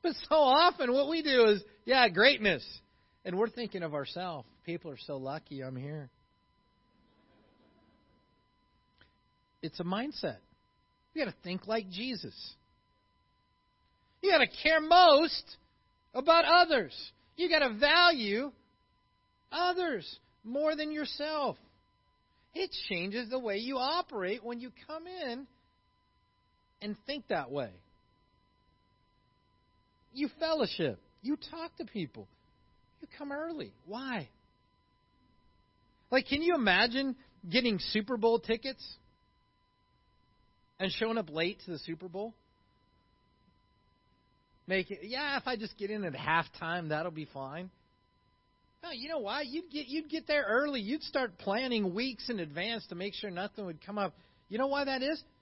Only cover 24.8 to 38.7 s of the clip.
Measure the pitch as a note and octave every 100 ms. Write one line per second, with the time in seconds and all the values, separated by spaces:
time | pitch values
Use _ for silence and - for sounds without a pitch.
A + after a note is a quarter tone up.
24.8 | - D#4 E4+ F#4 C#4 A#3+ C#4 _ _ _
25.8 | _ _ _ _ _ _ _ _ _ _
26.8 | G#3 G#3 - D4 - E3+ B2+ C#3+ A2+ F2+
27.8 | _ _ _ _ _ _ _ _ _ _
28.8 | B5 B5+ _ _ _ _ _ _ _ _
29.8 | _ _ _ B3+ C#4+ - D#4+ D#4+ A3 -
30.8 | D3+ G2+ _ _ A#3 D4+ - E4 E4 -
31.8 | C4 G#3 C#3+ A2+ G2 _ _ _ _ _
32.8 | _ _ D#4 - C#4+ C#4 E4 D#4 A2 A#2
33.8 | D3+ A3 C4+ A#3 C3+ _ _ _ _ _
34.8 | _ _ B5 B5 B5+ _ _ _ _ _
35.8 | _ _ _ C4 C4 C#4+ E4+ E4 G#3 F#3
36.8 | A#3 B3 C#4 A#3+ - _ F3 G#3+ A#3+ F#3+
37.8 | - - G#3 A#3+ A3+ A#3 - A3+ C4+